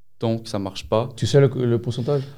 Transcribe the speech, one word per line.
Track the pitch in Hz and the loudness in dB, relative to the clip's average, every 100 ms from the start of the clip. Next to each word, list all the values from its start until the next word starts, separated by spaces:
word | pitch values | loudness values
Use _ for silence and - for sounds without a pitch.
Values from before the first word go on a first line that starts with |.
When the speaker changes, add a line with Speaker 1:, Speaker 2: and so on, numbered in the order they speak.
| - - | -20 -6
Speaker 1:
tant | 117 113 | -2 -2
que | - | -4
ça | 101 | -6
marche | 95 - - | -6 -8 -2
pas. » | 110 123 - | 0 0 -2
Speaker 2:
Tu | 110 | 2
sais | 143 | 6
le, | 139 | 6
le | 131 123 117 | 4 0 0
pourcentage ? | 123 120 120 143 135 | -2 -4 -2 -2 -4